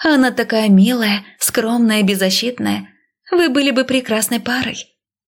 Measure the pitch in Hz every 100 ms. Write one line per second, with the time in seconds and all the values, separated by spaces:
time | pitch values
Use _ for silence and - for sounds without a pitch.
0 | 320 285 254 247 233 226 220 190 202 247
1 | 220 202 - - - - 220 240 233 214
2 | 196 196 190 190 233 247 208 202 196 _
3 | _ _ _ 359 330 254 277 247 254 262
4 | 254 220 220 233 - 247 240 - - _
5 | _ _